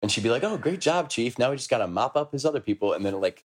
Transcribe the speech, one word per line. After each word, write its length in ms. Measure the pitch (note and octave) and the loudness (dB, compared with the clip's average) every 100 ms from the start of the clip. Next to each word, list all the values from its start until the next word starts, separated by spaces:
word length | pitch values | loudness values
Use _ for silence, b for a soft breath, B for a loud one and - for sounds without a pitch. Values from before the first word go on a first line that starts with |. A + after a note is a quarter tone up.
And 100 | G#2 | -2
she'd 120 | G2 | 0
be 60 | G#2+ | 2
like, 140 | A#2+ | 2
Oh, 140 | G3+ G#3 | 0 -2
great 240 | C3+ F#3 | -2 0
job, 280 | - E3+ D#3 | 2 2 0
Chief. 300 | - A#2 A#2+ | 0 -2 2
Now 120 | B2+ | 0
we 60 | C#3 | 0
just 120 | - | 0
gotta 180 | B2 G2 | 0 0
mop 280 | F2 B2 D3 | 0 0 0
up 140 | D3 | -2
his 140 | C#3 C#3+ | -2 0
other 140 | D3 | -2
people. 340 | - G2+ G2+ | -2 0 2
And 120 | E2 G2 | 0 0
then 80 | |
it, 40 | G2 | 0
like 280 | F#2+ - _ | -2 -2 _